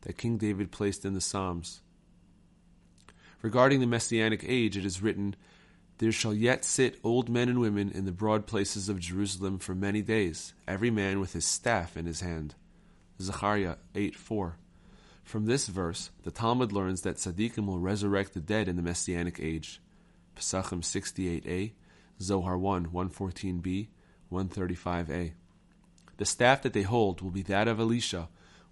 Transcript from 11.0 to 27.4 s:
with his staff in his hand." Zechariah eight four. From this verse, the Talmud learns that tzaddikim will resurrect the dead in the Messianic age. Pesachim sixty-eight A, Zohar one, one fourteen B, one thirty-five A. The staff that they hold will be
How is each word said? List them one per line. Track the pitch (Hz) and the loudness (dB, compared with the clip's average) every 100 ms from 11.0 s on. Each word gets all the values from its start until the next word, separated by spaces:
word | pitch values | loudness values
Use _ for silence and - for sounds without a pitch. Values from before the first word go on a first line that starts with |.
| 98 98 | 2 0
with | 92 | -2
his | 85 | -2
staff | - - 120 110 82 | -2 0 2 0 0
in | - 85 | -6 -6
his | 80 | -4
hand." | 87 82 76 - - - - - - - | -6 -6 -8 -12 -20 -20 -20 -20 -20 -10
Zechariah | 95 - 101 104 92 - - | -8 -2 0 2 0 -4 -8
eight | 101 101 - | -4 -4 -4
four. | - 107 90 85 - - - - - - | -6 -4 -4 -6 -16 -20 -20 -20 -20 -20
From | - 110 | -8 -2
this | 107 135 - | 2 2 0
verse, | 92 85 - - - | -2 -2 -4 -10 -10
the | - | -10
Talmud | - 113 123 120 | -2 2 2 2
learns | 101 95 92 | 0 0 -2
that | 98 - | -4 -4
tzaddikim | 95 87 117 - 101 | -4 -2 -2 -2 -2
will | 90 | 0
resurrect | 92 104 101 98 98 | 0 0 2 2 0
the | 95 | -4
dead | 78 107 95 | -2 0 0
in | 87 | 0
the | |
Messianic | 85 87 - 87 87 87 | -2 -2 -2 -2 -2 -2
age. | 80 80 - - - - - - - | -4 -4 -6 -14 -20 -20 -20 -20 -20
Pesachim | - - - - 87 | -8 -4 -2 -2 -4
sixty-eight | 82 98 - - 92 85 - | -2 -4 -4 -4 -2 -2 -2
A, | 90 107 - - - - - | -4 -4 -8 -20 -20 -20 -8
Zohar | 92 98 90 90 | 0 0 2 0
one, | 98 92 85 | 0 0 -2
one | 87 92 | -2 -4
fourteen | - 95 85 98 90 | -4 -6 -4 -4 -2
B, | 90 95 107 - - _ - | -2 -4 -4 -12 -20 _ -8
one | 90 95 | -4 -4
thirty-five | 101 92 87 90 87 82 | -2 -2 -2 -2 -2 -2
A. | 78 82 78 - - _ - - - - - | -4 -4 -8 -20 -20 _ -20 -20 -20 -20 -4
The | |
staff | 101 - 123 135 | -2 4 6 6
that | 127 | 2
they | 104 | 0
hold | 98 120 104 87 | 2 4 2 0
will | 92 | -4
be | 92 | -4